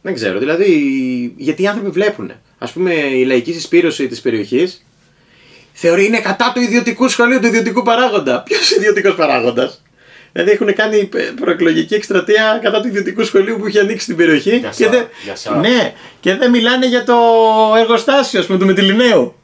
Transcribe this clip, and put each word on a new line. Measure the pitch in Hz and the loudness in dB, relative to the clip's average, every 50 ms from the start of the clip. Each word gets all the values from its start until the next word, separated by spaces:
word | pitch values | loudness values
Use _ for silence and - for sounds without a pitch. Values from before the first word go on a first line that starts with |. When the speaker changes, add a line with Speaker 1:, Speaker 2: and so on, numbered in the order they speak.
Speaker 1:
Δεν | _ 185 185 | _ -8 -6
ξέρω. | 120 107 98 92 101 | -4 -4 -4 -2 -2
Δηλαδή, | 123 147 165 170 202 202 170 151 143 139 135 135 131 127 127 123 120 120 - | -4 -6 -2 0 2 2 2 2 0 0 -2 -2 -4 -4 -4 -6 -6 -8 -10
γιατί | - 139 143 151 160 | -6 -6 -6 -2 -2
οι | 185 | -2
άνθρωποι | 202 208 220 202 196 | -2 -2 -4 -6 -6
βλέπουνε. | 156 180 208 208 208 - 104 85 - - _ _ _ | -4 -2 -2 -2 -4 -6 -12 -14 -14 -18 _ _ _
Ας | _ 123 120 | _ -14 -12
πούμε, | - 165 185 185 170 | -6 -4 -2 -2 0
η | 156 147 139 135 127 127 | -2 -2 -2 0 0 0
λαϊκή | 131 131 123 120 - 170 | 2 0 0 -2 -4 -10
συσπήρωση | 165 151 - 170 170 175 160 147 - 139 | -10 -6 2 2 2 2 2 -2 -2 -6
της | 120 117 - | -6 -6 -4
περιοχής | - 131 113 107 101 104 123 131 175 185 - - _ _ _ _ _ _ _ _ _ _ _ _ _ - - - _ _ _ | -4 -4 -2 -2 -4 -2 0 0 0 -2 -4 -14 _ _ _ _ _ _ _ _ _ _ _ _ _ -20 -20 -20 _ _ _
θεωρεί | - - 170 170 185 196 | -2 0 2 2 2 2
είναι | 214 233 226 | 2 0 0
κατά | 220 196 196 - 240 247 247 | -2 -4 -2 0 -2 -2 0
του | 247 | 0
ιδιωτικού | 247 220 214 240 - 240 233 - 254 254 | -2 2 0 0 0 0 -2 0 0 0
σχολείου, | - - 240 240 262 254 | 2 2 2 2 2 2
του | 202 | 2
ιδιωτικού | 233 202 226 202 226 196 240 190 | 2 0 0 0 0 -2 0 0
παράγοντα. | 233 226 233 254 247 208 196 147 135 123 120 - | 2 2 2 2 2 0 0 0 0 -2 -2 -2
Ποιος | - 415 - - - | -4 -4 0 0 2
ιδιωτικός | 427 - 196 214 202 202 190 202 - | 2 2 2 2 0 2 2 0 2
παράγοντας; | - 160 143 135 123 113 123 117 120 131 - - - _ _ _ _ _ _ - - - _ | 2 0 0 0 0 0 0 0 -2 -4 -4 -6 -14 _ _ _ _ _ _ -20 -20 -20 _
Δηλαδή, | _ 175 175 196 | _ -2 2 2
έχουνε | 208 202 233 202 | 2 2 2 -2
κάνει, | 196 - 214 214 214 208 208 196 - | 0 0 0 0 0 0 0 0 -4
ε, | 185 175 - - - | -6 -6 -6 -6 -4
προεκλογική | - - - - 165 165 160 160 156 - 214 | -2 -2 0 0 0 0 2 0 -2 -2 -4
εκστρατεία | 208 208 - 202 185 165 - 208 220 220 214 220 233 220 | -4 -2 -2 -2 -2 0 2 0 2 2 0 0 0 -2
κατά | 208 208 214 | -2 -2 -2
του | 220 | -4
ιδιωτικού | 247 190 202 190 185 185 214 226 | -2 -4 -4 -4 -4 -4 -4 -4
σχολείου | 214 - 202 196 214 226 | 0 0 0 0 0 -4
που | 202 208 | -4 -6
είχε | 208 175 208 | 0 0 0
ανοίξει | 202 202 226 - - | 0 0 -2 -6 -6
στην | - 190 | -8 -2
περιοχή | 160 170 160 156 139 - 190 226 | 0 2 2 2 2 2 0 0
Speaker 2:
Για | 240 240 214 | 0 -2 -4
Speaker 1:
και | - - 233 | -2 0 0
Speaker 2:
σας, | 214 | 2
Speaker 1:
δεν, | 233 247 233 - - - - | 2 0 0 -2 -12 -16 -14
Speaker 2:
για | 202 - | -14 -14
σας. | - - - - - | -12 -8 -4 -2 0
Speaker 1:
ναι, | 170 226 254 240 190 - - - - - - _ | 0 2 2 0 0 -2 -6 -14 -20 -20 -20 _
και | - 180 190 | -2 -2 0
δεν | - 254 247 | 2 2 2
μιλάνε | 240 240 220 240 254 254 254 | 2 2 2 2 0 2 0
για | 254 240 240 233 | 0 0 0 0
το | 247 240 233 233 233 226 226 226 220 220 220 220 214 220 | 2 2 4 4 4 4 4 4 4 4 4 2 4 4
εργοστάσιο, | 226 226 226 233 226 226 - 269 277 254 - - 196 | 2 2 2 0 0 2 2 2 2 0 0 -2 -4
ας | 170 | -2
πούμε, | - 190 180 | 0 -2 0
του | 190 | 2
Μυτιληναίου. | 190 185 185 202 190 196 226 247 240 214 160 123 - - _ | 2 2 2 2 2 2 2 2 4 4 2 2 0 -6 _